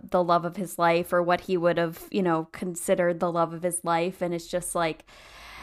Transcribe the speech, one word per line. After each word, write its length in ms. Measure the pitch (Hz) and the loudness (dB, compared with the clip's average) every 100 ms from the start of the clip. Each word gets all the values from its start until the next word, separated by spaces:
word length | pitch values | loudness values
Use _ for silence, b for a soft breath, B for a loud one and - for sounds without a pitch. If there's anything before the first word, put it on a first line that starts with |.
| - | -2
the 120 | 185 | 0
love 220 | 175 170 | 4 2
of 120 | 170 170 | 2 -6
his 220 | 170 - | -6 2
life 320 | 170 170 175 | 4 4 2
or 80 | 175 | 0
what 180 | 175 180 | 2 0
he 140 | - 185 | 0 2
would 220 | 175 170 | 2 2
have, 280 | 170 165 - | 0 -4 -6
you 120 | 208 | 0
know, 240 | 185 160 160 | 2 0 -2
considered 640 | - 185 170 - 190 175 170 | -8 -8 -6 0 2 2 0
the 120 | 175 | 0
love 220 | 170 165 | 0 -2
of 80 | 165 | -2
his 200 | 180 165 | -4 -4
life. 380 | 170 165 175 180 | 0 0 0 -2
And 140 | 175 | -4
it's 120 | 170 - | -4 -4
just 280 | 175 175 | -6 -4
like, 320 | 175 165 160 - B B B B B | -2 -2 -4 -14 B B B B B